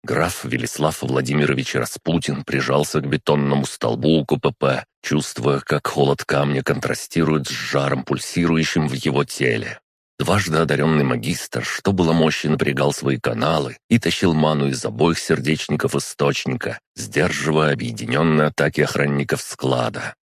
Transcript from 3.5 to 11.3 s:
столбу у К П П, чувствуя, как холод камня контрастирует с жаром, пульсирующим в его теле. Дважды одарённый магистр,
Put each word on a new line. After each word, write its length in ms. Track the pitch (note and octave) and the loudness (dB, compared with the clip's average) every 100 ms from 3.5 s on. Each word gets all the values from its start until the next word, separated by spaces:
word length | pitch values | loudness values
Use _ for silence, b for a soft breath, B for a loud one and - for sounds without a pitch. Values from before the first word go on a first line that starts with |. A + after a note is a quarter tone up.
| C#2 C2 | 0 -2
столбу 520 | - A#1 A#1 D2 D#2+ | -4 -2 0 2 2
у 60 | |
К 120 | C#2+ D2 | 2 0
П 140 | D2 - | 0 0
П, 260 | C#2 B1+ - _ | 0 0 -6 _
чувствуя, 600 | - D2+ - - B1 C#2 | -2 -2 -2 -2 0 0
как 260 | - D2 - | 0 -2 -2
холод 380 | - C#2 C#2 | 0 2 2
камня 380 | - C#2 C#2+ C#2 | 0 0 2 0
контрастирует 840 | C2+ - - - - E2 D#2 D#2 C2+ | -2 -2 -2 -6 -2 0 2 2 -2
с 40 | |
жаром, 520 | C3+ - C#2 C#2 C2+ | -8 -2 -2 0 -2
пульсирующим 840 | - C3+ - - E2+ D#2+ D#2+ E2+ D2+ | -2 -4 -2 0 2 2 2 0 0
в 60 | |
его 300 | C2 D#2 C#2 | -2 0 0
теле. 540 | C#2 - C2 A1+ - - _ _ _ - | -2 0 0 0 -4 -12 _ _ _ -6
Дважды 380 | C#2 G2+ F2+ D#2+ | 0 2 2 0
одарённый 480 | D#2+ C#2+ D2+ D#2 | 2 2 2 2
магистр, 600 | C2+ A#1+ - | 2 0 -2